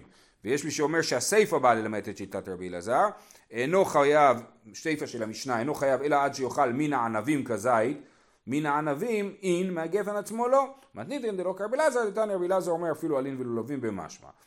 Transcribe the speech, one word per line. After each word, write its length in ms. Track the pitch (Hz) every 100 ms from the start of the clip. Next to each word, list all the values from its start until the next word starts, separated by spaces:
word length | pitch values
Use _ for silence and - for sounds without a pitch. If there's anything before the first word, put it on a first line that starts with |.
| - _ _ _
ויש 200 | 101 143
מי 60 | 156
שאומר 320 | 147 147 165
שהסיפא 560 | 156 131 - 208 214 160
באה 160 | 127
למעט 340 | 113 110 107 98
את 80 | 98
שיטת 320 | 95 101 92
רבי 200 | 90 92
אלעזר, 400 | 87 92 131 202 - - - _
"אינו 340 | 117 131 185
חייב", 520 | 185 151 143 147 143 117 113 _ 113
סיפא 320 | 98 160 151 131
של 160 | 120
המשנה, 360 | 110 110 135 117
"אינו 160 | 135
חייב 280 | 143 135 127
אלא 220 | 143 147
עד 100 | 143
שיאכל 380 | 135 127 135 135
מן 200 | 120 151
הענבים 520 | 139 117 110 110 151
כזית, 580 | 120 110 113 117 117 147 - _ _ _ -
מן 200 | 139 151
הענבים 680 | 143 156 139 226 220 202 -
אין, 320 | 190 175 185
מהגפן 420 | 175 160 190 196 208
עצמו 320 | 202 226 240
לא. 260 | 269 269 269 _
מתניתין 420 | - 131 277 233 196
דלא 180 | 180 185
כרבי 180 | 208 254
אלעזר", 340 | 311 247 220
דתניא 240 | 196 220
רבי 120 | 196 175
אלעזר 240 | 190 175
אומר, 220 | 165 170
"אפילו 260 | 147 165 139
עלין 180 | 139 131
ולולבים 400 | 123 117 117 143
במשמע." 480 | 117 98 78 - 67 -